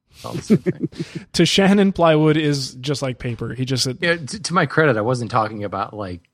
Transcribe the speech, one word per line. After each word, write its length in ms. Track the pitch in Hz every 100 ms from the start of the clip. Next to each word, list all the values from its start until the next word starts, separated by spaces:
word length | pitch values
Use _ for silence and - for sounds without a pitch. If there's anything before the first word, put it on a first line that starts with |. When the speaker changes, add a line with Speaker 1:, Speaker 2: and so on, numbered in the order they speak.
| _
Speaker 1:
It's 140 | -
all 80 | -
the 80 | -
same 160 | - 208
thing. 300 | 175 - -
<laughs> 400 | - 165 - -
Speaker 2:
To 100 | -
Shannon, 480 | 170 - 196 202 196
plywood 440 | 185 165 156 156 151
is 360 | 151 143 131 127
just 260 | 135 139
like 160 | 135 120
paper. 340 | 123 113 113
He 100 | 117 127
just 180 | 131
said 140 | 131 123
Speaker 1:
Yeah, 160 | 170 170
t-, 220 | 135 -
to 160 | -
my 100 | 185 151
credit, 300 | - 156 110
I 60 |
wasn't 280 | 110 123 113
talking 340 | 123 107 110
about, 300 | 101 95 107
like, 280 | 104 98 87 _